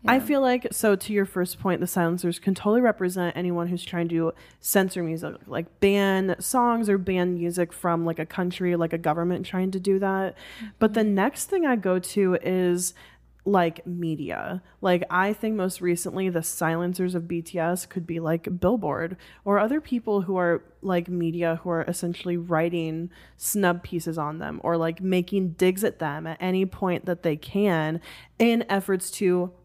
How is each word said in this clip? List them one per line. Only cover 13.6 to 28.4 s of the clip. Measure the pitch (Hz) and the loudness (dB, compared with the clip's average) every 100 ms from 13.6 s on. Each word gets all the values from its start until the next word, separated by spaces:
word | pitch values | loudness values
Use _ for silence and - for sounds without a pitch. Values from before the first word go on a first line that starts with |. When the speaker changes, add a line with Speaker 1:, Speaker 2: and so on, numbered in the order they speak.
| 170 160 - | 2 -2 -10
Speaker 1:
media. | 175 165 156 110 52 - 180 - _ | -6 -4 -4 -4 -6 -6 -8 -10 _
Like, | 190 180 175 | 2 2 2
I | 180 196 | 0 2
think | 208 226 214 | 0 -2 0
most | 185 - | -2 0
recently | 180 170 - 185 190 | 0 0 -2 -2 0
the | 175 | 0
silencers | 160 - 165 165 175 180 180 | -2 -2 0 0 -2 -2 -2
of | 180 170 | -2 -4
B | 170 | -6
T | 165 175 | -4 -2
S | 165 180 - | 0 -2 -4
could | 190 165 | -8 -6
be, | 165 | -4
like, | 160 165 170 175 | 0 -2 -2 0
Billboard | 180 233 160 - 165 185 - - | 2 2 0 -2 -4 -8 -16 -10
or | 202 202 | 0 2
other | 214 302 | 4 0
people | - 240 220 202 | -2 -4 0 0
who | 180 185 | 2 2
are, | 175 170 - _ | 2 2 -2 _
like, | 196 180 175 | -2 -2 0
media | 175 165 170 170 165 | -2 -2 0 0 -2
who | 180 | -2
are | 165 | -2
essentially | - 175 175 175 180 175 | -2 -4 -4 -4 -4 -4
writing | 170 160 170 175 160 160 175 - - _ | 0 2 2 0 -4 -4 -8 -12 -20 _
snub | - 208 190 175 | -4 2 2 2
pieces | - 175 165 160 | -4 -6 -4 -4
on | 147 156 | -4 -4
them | - - | -8 -4
or, | - 170 | 0 0
like, | 165 170 | 0 -2
making | 185 180 175 202 185 160 | 0 0 2 0 -2 2
digs | 185 185 | 2 4
at | 220 - | -2 -2
them | 160 147 160 | -6 -6 -8
at | 156 | -4
any | 185 185 | -2 0
point | 190 - 190 175 - | 0 0 -2 0 -2
that | 175 | -2
they | 170 151 | 0 -2
can | - 196 208 165 156 165 - - - | -2 2 2 2 0 -4 -8 -20 -20
in | _ | _